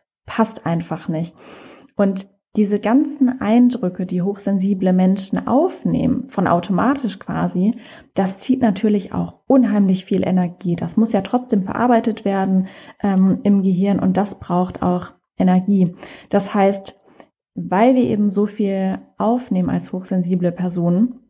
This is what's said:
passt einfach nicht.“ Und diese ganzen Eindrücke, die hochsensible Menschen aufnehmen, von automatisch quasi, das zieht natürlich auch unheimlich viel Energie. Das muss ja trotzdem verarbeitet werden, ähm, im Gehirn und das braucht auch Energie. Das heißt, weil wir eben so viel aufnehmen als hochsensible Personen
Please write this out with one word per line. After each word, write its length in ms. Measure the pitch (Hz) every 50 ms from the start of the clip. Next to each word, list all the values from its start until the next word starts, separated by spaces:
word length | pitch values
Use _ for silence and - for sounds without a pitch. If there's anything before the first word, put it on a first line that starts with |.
| _ _ _ _ -
passt 400 | - - - 220 220 - - -
einfach 440 | 160 170 170 170 - 160 - - -
nicht.“ 260 | 160 160 170 - - - - - - - - - - - - _ _
Und 320 | - 202 196 190 190 - - _ _ _ _ -
diese 240 | 214 208 196 208 202
ganzen 600 | - 208 240 277 311 - - - 262 247 - -
Eindrücke, 680 | 196 208 226 240 247 247 247 208 185 180 180 - 180
die 160 | 180 180 180 175
hochsensible 680 | 202 196 - - 202 202 185 185 202 202 185 185 185
Menschen 540 | 185 185 185 185 196 196 - - 185 185 185
aufnehmen, 840 | 180 175 185 - 370 - - - 175 165 - - - - - - -
von 180 | - 196 180
automatisch 720 | - 170 175 175 - 185 180 202 247 285 277 - 196 - -
quasi, 560 | - - 160 160 170 180 - 180 190 220 240 - - - - - - _ -
das 240 | 269 196 185 - -
zieht 220 | - - 262 254
natürlich 520 | 247 214 185 - - 214 208 202 190 - -
auch 280 | 175 175 170 - _ _
unheimlich 600 | - 269 262 233 202 208 208 196 190 190 185 -
viel 200 | - 202 185 190
Energie. 500 | - 185 180 180 170 175 - - 175 170
Das 220 | - 165 165 -
muss 160 | 214 226 220 -
ja 80 | 185
trotzdem 400 | 190 - - 247 254 - 220 196
verarbeitet 640 | 185 196 - - 226 247 240 226 226 226 202 - -
werden, 420 | 196 196 190 190 190 190 185 185 - - - - - - _ -
ähm, 380 | 202 190 190 190 190 185 - -
im 180 | 208 202 196
Gehirn 380 | 190 190 185 180 196 202 196 -
und 180 | - 190 185
das 220 | 185 - - - -
braucht 420 | - - 180 180 185 180 - -
auch 300 | - 180 175 180 175 - - _ _ _ _
Energie. 580 | - 185 185 185 185 185 202 202 190 180 170 - - - - - - - -
Das 240 | - 202 196 - -
heißt, 420 | 202 190 196 196 196 - - - _ _ _ _ - - _ _ _ _ _ -
weil 400 | 190 170 - 180 196 226 254 262
wir 120 | 254 233
eben 260 | - 220 208 208 208
so 160 | 190 202 208
viel 500 | 208 - - 208 196 196 190 190 190 190 190 - _ _ -
aufnehmen 500 | 196 220 240 254 254 - 196 185 180 -
als 240 | - 170 - - -
hochsensible 580 | 185 185 - 190 185 175 175 190 175 175 175
Personen 680 | 170 - 180 180 175 180 170 175 175 190 233 247 - - _